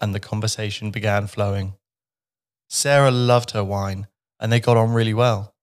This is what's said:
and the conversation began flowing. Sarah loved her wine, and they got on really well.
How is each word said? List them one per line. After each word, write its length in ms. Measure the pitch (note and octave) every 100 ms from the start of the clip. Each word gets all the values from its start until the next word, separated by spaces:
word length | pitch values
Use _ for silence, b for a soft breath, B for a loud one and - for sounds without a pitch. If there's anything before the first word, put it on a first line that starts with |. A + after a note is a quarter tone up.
and 120 | G#2
the 60 | G2
conversation 720 | - G#2+ A2 - G#2+ G2+ G#2+
began 360 | G2 G#2 G2+ G2+
flowing. 500 | - G2+ G2+ F#2+ G2 _ _ _ _ _ _ _ _ -
Sarah 420 | - C#3+ C#3+ C3+
loved 400 | B2 B2 A#2+ A#2
her 120 | G#2+
wine, 440 | G2 G2+ G2 F#2+ G2+ _ _ -
and 120 | A2+
they 80 | A#2
got 180 | A#2+ A#2
on 140 | A2+
really 220 | A#2 A2+
well. 420 | G#2+ B2 G#2 G#2 _